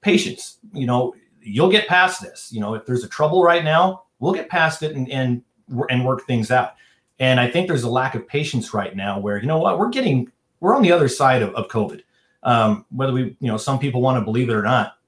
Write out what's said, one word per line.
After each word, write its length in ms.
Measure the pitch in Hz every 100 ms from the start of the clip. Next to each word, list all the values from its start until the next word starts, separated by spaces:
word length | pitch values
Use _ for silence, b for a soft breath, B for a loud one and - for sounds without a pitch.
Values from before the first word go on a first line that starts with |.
Patience, 560 | - 190 - - - - -
you 120 | - 127
know, 280 | 123 127 - _ _
you'll 300 | 110 101 180
get 160 | 208 208
past 340 | 180 185 185
this. 300 | 185 - -
You 80 | 113
know, 160 | 104 110
if 100 | -
there's 180 | 123
a 60 | 120
trouble 340 | - 151 180
right 200 | 170 170
now, 400 | 156 160 185 185 _ _
we'll 140 | 143
get 160 | 185 -
past 340 | 180 160 156
it 120 | 151 143
and, 140 | 127
and, 340 | 135 127 123 - _ _ 123 -
and 160 | 127 127
work 200 | 127 -
things 220 | 120 107
out. 260 | 127 - - b b b _
And 200 | 131 127
I 120 | 123
think 160 | 170 180
there's 160 | 151
a 60 | 117
lack 260 | 123 131 120
of 120 | -
patience 460 | 143 151 123 107
right 220 | 107 95 95
now 240 | 98 101
where, 180 | 101 101
you 100 | 120
know 120 | 160
what, 180 | 101 95
we're 120 | 226
getting, 420 | 254 254 135 123 _ _ _
we're 160 | 180 262
on 60 |
the 100 | 196
other 160 | 175 139
side 340 | - 135 127
of, 100 | 104 110
of 120 | 107
covid. 340 | 113 98 - - _ _ _
Um, 420 | - 120 110 107 -
whether 240 | 120 135
we, 240 | 127 123 -
you 80 | 123
know, 100 | 110
some 220 | 120 135
people 220 | 143 123
want 160 | 127 127
to 80 | 104
believe 240 | 110 123
it 60 | 110
or 80 |
not 340 | 104 123 101 -